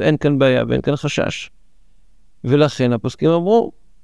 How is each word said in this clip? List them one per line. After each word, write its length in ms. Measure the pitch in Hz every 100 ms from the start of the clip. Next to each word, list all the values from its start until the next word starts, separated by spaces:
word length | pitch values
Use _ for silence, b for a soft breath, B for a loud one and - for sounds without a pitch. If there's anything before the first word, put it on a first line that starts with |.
אין 160 | 156 151
כאן 220 | 151 139
בעיה 260 | 135 123 117
ואין 120 | 127
כאן 160 | 135 143
חשש. 540 | 147 - - - - - - - - - - - - -
ולכן 480 | 113 143 147 - 123
הפוסקים 380 | 117 123 - 156
אמרו, 420 | 170 175 233 330 - - -